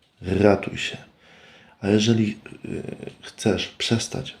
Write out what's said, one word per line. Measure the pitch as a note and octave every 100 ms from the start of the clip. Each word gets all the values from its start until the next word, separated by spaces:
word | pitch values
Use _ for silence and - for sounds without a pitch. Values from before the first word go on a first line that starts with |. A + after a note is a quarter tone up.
| _ _
Ratuj | F#2 F#2 G#2 G2 - -
się. | - - - _ _ - - - _ _
A | G2
jeżeli, | G#2 A2 A2+ G#2+ - - -
y, | - F2 - - - -
chcesz | - - A2+ F2+ -
przestać | - - A#2 - - - -